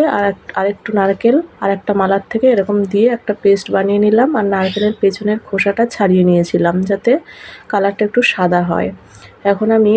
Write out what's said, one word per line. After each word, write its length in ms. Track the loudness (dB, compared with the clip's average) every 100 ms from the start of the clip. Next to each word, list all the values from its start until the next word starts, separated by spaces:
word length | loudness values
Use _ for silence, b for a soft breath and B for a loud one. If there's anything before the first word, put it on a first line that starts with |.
| 2
আর 180 | 0
এক-, 280 | -2 -4 -8 -4
আর 100 | -4
একটু 240 | -4 -6
নারকেল 440 | -2 0 0 0 0 -2 -6
আর 100 | -4
একটা 220 | -4 -2
মালার 300 | -2 0 -2 -4
থেকে 180 | -2 2
এরকম 280 | 2 0 -2
দিয়ে 240 | 0 2 2
একটা 220 | 0 -4 -2
পেস্ট 260 | 0 0 0
বানিয়ে 280 | -2 0 0
নিলাম। 280 | 2 2 2 0
আর 80 | -2
নারকেলের 480 | -2 -2 -2 -2 0
পেছনের 400 | -2 -2 -4 -4
খোসাটা 400 | -4 -4 -2 0 -2
ছাড়িয়ে 380 | 0 2 4
নিয়েছিলাম 520 | 4 2 2 0 0 0
যাতে 300 | -2 -2 0 0 -2 B B B B
কালারটা 340 | -2 -2 -2
একটু 160 | -2 0
সাদা 380 | -2 0 0 0
হয়। 260 | 0 -2 -4 -8 -20 B B B
এখন 240 | -2 0 2
আমি 220 | 2 4